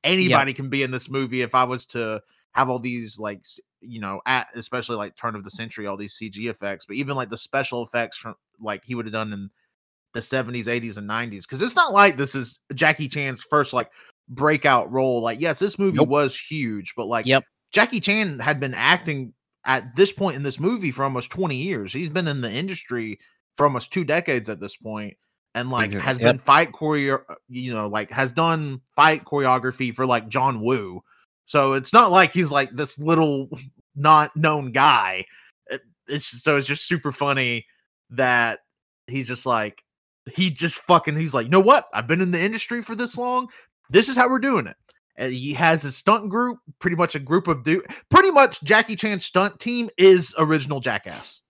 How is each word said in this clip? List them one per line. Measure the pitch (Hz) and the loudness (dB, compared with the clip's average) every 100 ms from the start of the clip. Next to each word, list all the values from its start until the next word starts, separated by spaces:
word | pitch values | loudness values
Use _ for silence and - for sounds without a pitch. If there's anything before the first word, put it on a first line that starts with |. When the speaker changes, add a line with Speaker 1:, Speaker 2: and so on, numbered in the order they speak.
Speaker 1:
Yep. | 147 | 2
Speaker 2:
anybody | 190 180 127 139 | 2 4 4 2
can | 135 135 | -4 -6
be | 139 | -4
in | 131 | -4
this | 127 - | -6 -6
movie | 139 131 127 | -6 -4 -4
if | 120 131 | 0 0
I | |
was | 127 127 - | 0 -4 -8
to | 120 113 107 _ _ _ | -8 -6 -8 _ _ _
have | - 117 | -2 0
all | 123 | -2
these, | 123 123 113 104 | -6 -8 -10 -10
like, | 107 101 | -10 -10
s-, | - - _ _ | -14 -18 _ _
you | 120 113 | -18 -12
know, | 101 98 - | -10 -8 -2
at, | 127 - 117 | -2 -2 -14
especially, | - 123 117 113 | -8 -8 -6 -8
like, | 101 - | -8 -8
turn | 117 107 | -10 -8
of | 98 | -14
the | |
century, | - 113 113 101 | -14 -14 -2 0
all | 98 | 0
these | 104 - | -8 -10
C | 110 | -10
G | 98 117 | -6 -6
effects, | 104 101 98 - | -4 -6 -6 -6
but | 107 | -4
even, | 139 135 | -2 -2
like, | 117 | -4
the | 113 | -8
special | - 139 131 123 | -4 -2 -2 -4
effects | 113 120 113 - | -4 -4 -4 -8
from, | 117 - _ _ | -16 -20 _ _
like, | 110 101 | -8 -8
he | - 123 | -8 -8
would | 110 | -6
have | |
done | 110 110 | -6 -6
in | 101 98 _ _ _ _ _ _ | -8 -12 _ _ _ _ _ _
the | 120 | -10
seventies, | - 131 123 123 110 | -4 -4 -4 -6 -4
eighties, | 120 117 104 | -4 -6 -12
and | 104 | -6
nineties, | 110 120 101 - | -6 -6 -12 -12
'cause | 135 | -6
it's | 233 359 | -2 0
not | 320 | 2
like | 196 202 135 | 4 4 4
this | 139 135 | -4 -4
is | 117 - _ | -8 -14 _
Jackie | 131 156 156 139 | 0 2 2 -4
Chan's | 147 135 123 | -6 -6 -8
first, | - 147 143 | -2 0 0
like, | 127 113 _ - _ _ | -2 -4 _ -20 _ _
breakout | 127 147 151 147 123 - | -2 0 2 4 4 2
role. | 127 131 120 | -2 0 0
Like, | 113 113 | -2 -2
yes, | 165 147 | -4 -2
this | 190 - | -4 0
movie | 196 156 | -2 2
Speaker 1:
Nope. | 147 | 2
Speaker 2:
was | 147 139 - | 2 0 -4
huge, | - 156 120 104 92 - | -10 -6 -6 -6 -10 -10
but, | 104 | -4
like, | 117 117 | -2 2
Speaker 1:
Yep. | 135 - _ _ | 0 0 _ _
Speaker 2:
Jackie | - 233 226 | 2 2 0
Chan | 196 214 202 135 | -2 0 -2 -4
had | 120 147 | -2 -2
been | 135 | -4
acting | 117 127 180 165 143 123 _ _ _ - | 0 2 2 0 -8 -8 _ _ _ -2
at | 131 117 123 | -2 -2 2
this | 196 | 2
point | - 196 135 | 2 -4 -4
in | |
this | 143 123 | -6 -4
movie | 170 240 175 | -4 -2 -4
for | 123 | -2
almost | 139 127 - | -4 -4 -8
twenty | 175 185 127 | -6 -4 -4
years. | 170 147 95 | -4 -6 -6
He's | 135 170 | -8 -6
been | 165 170 | -4 -4
in | 139 | -4
the | 117 | -6
industry | 117 190 175 - 123 110 101 _ _ _ - | -6 -6 -8 -8 -8 -6 -12 _ _ _ 0
for | 147 | 2
almost | 127 - | 2 -4
two | 190 | -4
decades | 147 160 160 127 107 | 0 0 0 -2 -4
at | 104 | -10
this | 98 - | -12 -12
point, | 110 107 104 - _ _ _ 117 | -12 -10 -12 -16 _ _ _ -8
and, | 127 | -4
like, | 123 107 | -2 -2
Speaker 1:
Exact-, | 101 131 | -2 -2
Speaker 2:
has | 127 | 2
Speaker 1:
yep. | 113 | 2
Speaker 2:
been | 127 | 2
fight | - 143 165 | 6 6 6
choreo-, | - 151 147 139 135 - - _ | -2 -2 0 0 -2 -6 -20 _
you | 123 127 | -10 -6
know, | 113 104 | -6 -4
like, | 107 104 | -4 -4
has | 117 131 | -2 -2
done | 120 165 160 147 131 _ - | 0 0 0 -4 -10 _ 4
fight | 151 156 | 4 4
choreography | - 143 131 127 123 123 127 120 | -2 0 2 2 0 -4 -6 -2
for, | 127 | 0
like, | 120 110 | 0 0
John | 127 131 120 | 0 0 0
Woo. | 110 127 98 90 _ _ _ _ _ | -2 -2 -4 -12 _ _ _ _ _
So | 151 135 | 2 2
it's | 135 131 | 0 4
not | 220 226 | 6 8
like | 180 175 | 6 4
he's, | 180 160 | 2 0
like, | 143 135 | 0 -2
this | 123 143 - | -4 -6 -4
little | 151 165 156 139 135 | 2 2 4 0 -6
<laughs> | 123 131 _ _ 143 | -14 -16 _ _ 0
not | 147 156 151 156 | 6 6 6 0
known | 156 151 135 | 0 0 -2
guy. | 127 147 123 95 92 90 - _ _ _ | 4 6 6 2 -6 -10 -18 _ _ _
It, | 131 _ _ - | -12 _ _ -10
it's, | 147 - 123 | -4 -4 -2
so | 156 143 | 0 0
it's | 135 | 0
just | 143 - | -4 -2
super | 175 147 | -4 -4
funny | - 143 135 123 117 - _ _ _ _ | -4 -2 0 -2 -4 -8 _ _ _ _
that | 123 127 120 117 107 _ _ _ _ - | 0 2 4 2 -2 _ _ _ _ -10
he's | 135 123 | -8 -6
just | 123 131 | -6 -2
like, | 117 104 - _ _ _ _ - | -2 -2 -10 _ _ _ _ -12
he | - 185 | -2 -2
just | 135 165 - | -2 -6 -6
fucking, | - 170 160 151 | 4 4 4 -4
he's | 160 | -2
like, | 127 117 | -2 4
"You | |
know | 185 | 4
what? | 196 262 - | 6 4 4
I've | 107 117 | -8 -2
been | 165 | 0
in | 185 | 2
the | 175 | 0
industry | 190 220 - 240 | 0 -2 -6 -6
for | 220 226 | -6 -6
this | 240 - | -6 -4
long. | 247 247 254 - _ _ _ | -2 -2 -4 -18 _ _ _
This | 156 233 | 4 6
is | 247 | 4
how | 247 | 4
we're | 262 | 2
doing | 269 226 101 | 2 0 -2
it." | - _ _ _ - | -12 _ _ _ -8
And | 127 | -6
he | 127 135 135 | -4 -6 2
has | 170 165 | 4 4
his | 143 - | 0 -2
stunt | - 220 208 | 2 2 2
group, | 208 247 240 - - | -2 -2 -4 -18 -4
pretty | 185 170 | -2 0
much | 170 147 | 0 -2
a | |
group | 135 170 180 | 0 0 2
of | 147 | -2
du-, | 123 180 - - _ | 0 -2 -2 -18 _
pretty | 370 381 | 6 8
much | 294 269 - | 6 4 2
Jackie | 151 214 226 214 | 2 2 2 -4
Chan's | 214 202 - | -4 -2 0
stunt | 185 202 - | 0 0 -2
team | 240 240 233 - | -6 -4 -4 6
is | 190 185 - - | 8 8 4 0
original | 156 156 135 139 | 2 2 0 -4
Jackass. | 123 107 95 73 - - | -4 -4 -6 -14 -14 -16